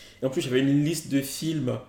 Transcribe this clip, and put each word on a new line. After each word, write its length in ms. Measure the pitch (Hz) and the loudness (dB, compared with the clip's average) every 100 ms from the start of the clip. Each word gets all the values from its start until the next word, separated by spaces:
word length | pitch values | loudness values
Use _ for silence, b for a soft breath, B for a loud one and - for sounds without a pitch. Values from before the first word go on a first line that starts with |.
| B B | B B
et 40 | 131 | -2
en 40 | |
plus, 100 | 175 | -2
j'avais 180 | 131 127 | 0 2
une 240 | 139 143 | 4 4
liste 240 | 147 156 - | 2 -2 -2
de 100 | 139 | -2
films 560 | 131 - 156 160 123 113 | -2 -4 -4 -2 -2 -4